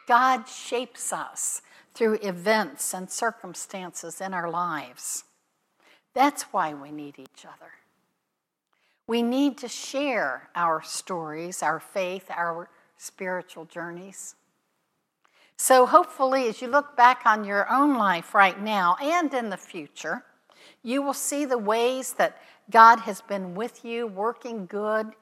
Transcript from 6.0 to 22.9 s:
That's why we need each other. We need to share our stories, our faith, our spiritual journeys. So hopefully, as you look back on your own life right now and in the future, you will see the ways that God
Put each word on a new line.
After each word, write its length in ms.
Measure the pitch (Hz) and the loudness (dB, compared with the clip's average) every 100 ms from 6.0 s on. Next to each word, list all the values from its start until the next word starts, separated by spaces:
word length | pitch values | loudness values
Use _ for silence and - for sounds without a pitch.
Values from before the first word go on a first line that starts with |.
| _ | _
That's 320 | 247 277 285 | 0 0 0
why 300 | - 202 160 | -6 -4 -4
we 160 | 147 143 | -6 -14
need 280 | 151 147 143 | -14 -14 -16
each 260 | 131 - | -20 -20
other. 280 | 170 - 160 - _ _ _ _ _ _ _ _ _ _ _ _ | -20 -20 -20 -20 _ _ _ _ _ _ _ _ _ _ _ _
We 160 | - 233 | -4 -2
need 380 | 233 254 285 226 | 0 0 0 -2
to 100 | 240 | -10
share 800 | - - 269 285 220 147 127 - | -12 -8 -4 -2 -2 -2 -4 -8
our 260 | - 170 160 | -2 0 0
stories, 800 | - - - 180 160 151 175 180 | -4 -12 -8 -8 -6 -8 -10 -4
our 200 | 156 156 | -2 -2
faith, 500 | - 202 180 190 - | -6 -6 -4 -6 -10
our 400 | 208 170 165 180 _ _ _ | -6 -4 -6 -12 _ _ _
spiritual 680 | - - 185 180 - - | -20 -10 -8 -6 -8 -16
journeys. 720 | 160 175 170 175 190 190 - - _ _ _ _ _ _ _ _ _ _ _ - | -14 -12 -12 -12 -16 -18 -18 -20 _ _ _ _ _ _ _ _ _ _ _ -6
So 300 | - 262 240 | 4 6 8
hopefully, 600 | 302 - - 262 269 240 | 6 4 0 0 2 0
as 160 | - | -4
you 60 | 247 | -2
look 280 | 277 277 - | 0 0 6
back 260 | 240 254 240 | 6 6 2
on 180 | 214 | 2
your 240 | 202 202 - | 0 -2 2
own 280 | 247 294 254 | 4 4 4
life 360 | 202 175 - | 2 0 0
right 260 | 214 196 190 | 4 4 2
now 380 | 214 208 175 180 | -2 2 2 2
and 320 | 285 339 302 | 0 0 0
in 160 | 262 226 | -2 -4
the 60 | 185 | -8
future, 680 | - 185 147 - 156 196 - _ _ _ - _ | -10 -14 -14 -12 -8 -8 -10 _ _ _ -20 _
you 180 | 226 269 | -6 -4
will 120 | 277 | -4
see 300 | 262 - 285 | -4 -4 -4
the 140 | 285 240 | -2 -2
ways 540 | 202 226 240 262 247 | 0 0 0 -2 -6
that 260 | - 170 - - - - | -2 -2 -2 -18 -20 4
God 300 | 226 226 | 10 12